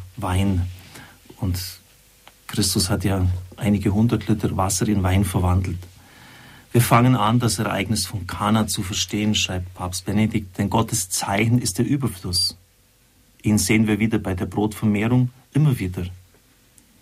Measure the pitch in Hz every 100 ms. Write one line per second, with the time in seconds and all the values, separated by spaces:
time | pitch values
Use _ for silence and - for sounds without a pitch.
0 | - - 95 92 98 92 90 - - -
1 | - - - - 92 90 - - _ _
2 | _ _ - _ - - 98 104 92 98
3 | 101 98 90 90 - - 104 101 110 101
4 | 117 104 - 107 98 95 92 - 107 101
5 | 92 92 98 - 90 90 90 87 - -
6 | - - - - - - - 120 117 117
7 | 123 120 104 120 120 - 104 98 98 107
8 | - 98 90 - 104 110 107 - 95 101
9 | - 104 107 104 - 92 90 - 92 90
10 | - 101 110 110 - - 101 113 107 117
11 | - - - 98 117 123 120 - 110 139
12 | 131 - 95 90 - - _ _ _ _
13 | _ _ _ _ 110 107 - 110 107 104
14 | 110 110 92 92 87 - 107 - 110 104
15 | 110 127 123 - _ 139 147 123 92 90
16 | 90 - _ _ _ _ _ _ _ _